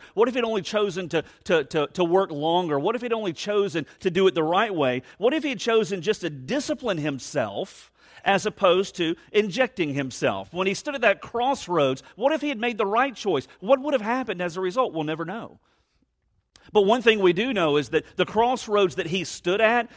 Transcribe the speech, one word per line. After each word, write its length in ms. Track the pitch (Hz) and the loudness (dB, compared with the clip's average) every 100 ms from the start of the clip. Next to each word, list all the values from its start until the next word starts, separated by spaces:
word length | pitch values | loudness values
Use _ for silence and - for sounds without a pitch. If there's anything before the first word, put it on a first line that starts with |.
| - | -4
What 160 | 190 233 | 0 0
if 40 | |
he 40 | 247 | 2
had 80 | 226 | -2
only 160 | 220 | -2
chosen 480 | - 214 208 175 170 | -2 -2 0 -2 -4
to, 160 | 165 - - | -4 -4 -8
to, 220 | - 165 135 | 0 0 2
to, 220 | 160 147 | -2 -2
to 180 | - 170 | 0 2
work 260 | 190 190 | 2 2
longer? 480 | 147 156 175 175 143 | -2 0 0 2 0
What 160 | 170 233 | 0 -2
if 60 | |
he'd 100 | 240 | -4
only 220 | 226 208 | -4 -4
chosen 520 | 147 208 208 202 160 - - | -6 -2 0 0 -2 -6 -4
to 100 | 196 | -2
do 180 | 175 190 | 4 4
it 60 | |
the 100 | 160 | 4
right 300 | 156 180 226 | 2 2 0
way? 280 | 175 135 127 - - | 0 0 0 -6 -2
What 160 | 220 | 0
if 100 | 311 | 0
he 60 | 294 | -2
had 100 | 240 | -4
chosen 420 | 233 226 180 190 | 0 0 0 -2
just 200 | 160 208 | -4 -4
to 80 | 170 | -6
discipline 720 | 143 127 269 294 294 247 170 | -8 -6 -4 -4 -4 -4 -2
himself 920 | 147 135 - 147 107 104 190 - - _ _ - | -4 -6 -6 -4 -4 -4 -8 -12 -20 _ _ -6
as 220 | 180 196 208 | 0 0 0
opposed 500 | - 185 180 196 - | 0 2 4 0 -2
to 220 | 160 180 - | -4 -4 -2
injecting 600 | 214 208 185 247 - 151 | 0 0 0 -2 -2 -4
himself? 600 | 139 135 - 135 98 98 | -2 -6 -2 0 0 -4
When 140 | 175 190 | -4 -2
he 60 | |
stood 220 | 190 302 277 | -2 -4 0
at 60 | |
that 180 | 226 196 | 2 0
crossroads, 840 | - 233 254 277 - 170 135 131 - - | -2 -2 0 -2 -2 2 2 0 -8 -2
what 160 | 262 | 0
if 80 | 302 | 0
he 80 | 294 | -2
had 100 | 226 | -4
made 200 | 240 226 | -4 -2
the 80 | 196 | 0
right 280 | 226 277 | 0 0
choice? 360 | 208 208 143 - - | -2 -2 -2 -2 -6
What 220 | 190 269 | 0 2
would 120 | 294 | 2
have 80 | 269 | -2
happened 400 | 208 262 247 180 | 0 -4 -4 -6
as 140 | 175 170 | -6 -4
a 60 | |
result? 320 | 185 226 247 | -4 -2 -2
We'll 100 | 156 | -2
never 220 | 151 160 165 | -4 -4 -8
know. 340 | 220 147 - _ _ _ _ _ _ _ _ _ _ - | -10 -14 -18 _ _ _ _ _ _ _ _ _ _ -2
But 100 | 214 | 4
one 180 | 196 247 | 4 4
thing 180 | 220 214 | 4 4
we 140 | 185 | 4
do 200 | 170 254 | 4 0
know 240 | 214 160 147 | 2 2 2
is 120 | 127 | 2
that 160 | 156 - - | 0 0 -2
the 80 | 175 | 0
crossroads 720 | 214 240 254 - 202 190 - | 2 2 0 0 2 2 0
that 120 | 165 | -4
he 160 | 190 | -4
stood 360 | 160 - 175 202 | -4 -6 -2 2
at 300 | 220 240 233 | 2 2 -2